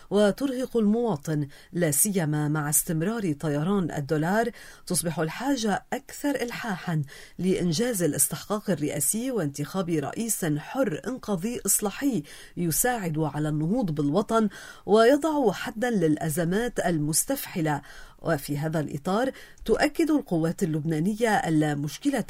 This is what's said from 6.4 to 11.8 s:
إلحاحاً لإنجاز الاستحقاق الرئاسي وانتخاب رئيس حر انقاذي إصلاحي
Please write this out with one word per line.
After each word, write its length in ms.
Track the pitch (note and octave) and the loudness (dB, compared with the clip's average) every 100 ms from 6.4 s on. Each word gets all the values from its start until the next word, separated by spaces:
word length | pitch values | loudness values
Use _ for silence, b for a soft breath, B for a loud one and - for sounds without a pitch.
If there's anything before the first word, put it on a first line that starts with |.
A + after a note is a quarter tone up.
إلحاحاً 600 | A#3+ - - D3+ - D#3 C#3 B B B | -4 -6 -6 -4 -2 -2 -2 B B B
لإنجاز 640 | F3+ - F3 D#3+ B3 G3+ | 0 2 2 0 0 2
الاستحقاق 680 | D#3+ - - D3 - G#3 - | 0 2 0 -2 -4 -4 0
الرئاسي 600 | D#3 D3 D3 - G#3+ C4 | 0 0 -2 0 0 0
وانتخاب 580 | A#3 D3 C#3 D3 F#3+ E3+ | 0 -2 -4 -6 -4 0
رئيس 560 | D#3+ C#3 - A3+ - E3 | 0 -2 -4 -4 -2 0
حر 560 | D3 - C4 A3 D3+ - | -2 -4 -2 0 -2 -6
انقاذي 520 | C4 - F#3+ G#3+ B3 G3+ | -8 -4 -4 -2 -4 0
إصلاحي 580 | - | 0